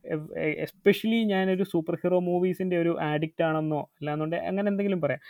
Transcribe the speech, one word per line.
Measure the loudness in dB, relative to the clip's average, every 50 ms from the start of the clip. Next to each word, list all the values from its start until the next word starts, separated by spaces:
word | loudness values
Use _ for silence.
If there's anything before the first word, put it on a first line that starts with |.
| -8
എ-, | -6 -6 -6 -6 -6 -6 -4 -2 -2 -2 -2 -6
especially | -8 -8 _ 4 4 4 4 2 0 2 2 2
ഞാനൊരു | 2 2 2 2 2 2 0 0
സൂപ്പർ | 0 0 -2 0 -2 -2
ഹീറോ | -2 0 2 2 2
മൂവീസിൻ്റെ | 2 2 0 2 2 0 0 -2 -2 0 0 2
ഒരു | 2 2 0 0
അഡിക്റ്റ് | 0 -2 0 -2 -2 -4 -2 0 0
ആണെന്നോ | 0 0 0 0 0 -2 -2
അല്ലാന്നുണ്ടെ | -4 -8 _ -10 -6 -4 -4 -4 -2 -2 -2 -2
അങ്ങനെ | -2 -2 -2 0 0 0
എന്തെങ്കിലും | 0 0 0 0 0 0
പറയാം. | 0 0 -2 -2 -6 -12